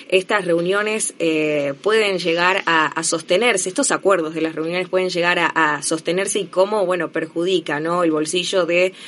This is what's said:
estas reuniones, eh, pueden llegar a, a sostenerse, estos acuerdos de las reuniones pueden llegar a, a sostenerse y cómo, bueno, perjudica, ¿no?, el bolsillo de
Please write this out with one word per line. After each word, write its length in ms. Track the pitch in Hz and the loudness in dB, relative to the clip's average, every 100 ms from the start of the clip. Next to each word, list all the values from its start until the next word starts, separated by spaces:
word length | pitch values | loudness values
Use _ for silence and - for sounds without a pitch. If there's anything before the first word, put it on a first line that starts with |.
| - | 0
estas 380 | 190 180 214 175 | 0 2 -2 2
reuniones, 680 | 170 175 196 214 220 - - | 0 2 0 0 -2 -4 -2
eh, 560 | 165 156 151 151 143 139 | -2 0 0 0 -2 -2
pueden 360 | 196 220 208 185 | 0 2 2 0
llegar 440 | 170 165 175 190 | 0 2 2 2
a, 220 | - 165 156 | 2 2 2
a 160 | - | -2
sostenerse, 640 | 160 165 165 180 240 202 185 | -4 -4 0 2 2 0 -2
estos 240 | 185 277 | -2 0
acuerdos 400 | 156 190 190 156 | 2 2 2 0
de 80 | 165 | -4
las 140 | 160 | -4
reuniones 340 | 156 160 175 180 | -4 -4 -4 -2
pueden 220 | 185 185 | -2 0
llegar 280 | 175 175 175 | 0 0 2
a, 100 | 165 | 2
a 340 | - 156 147 | 2 2 0
sostenerse 560 | 147 160 165 175 196 214 | -2 -4 -2 -2 -2 -4
y 80 | 180 | -4
cómo, 400 | 180 190 214 180 | 0 2 2 0
bueno, 260 | 180 156 | 0 -2
perjudica, 640 | 160 160 165 175 185 165 147 | -4 -6 -4 0 0 -2 -4
¿no?, 260 | 160 175 | -2 0
el 60 | 175 | 2
bolsillo 540 | 156 151 180 180 196 | 0 0 -2 -2 0
de 300 | 170 175 185 185 | 0 2 0 -2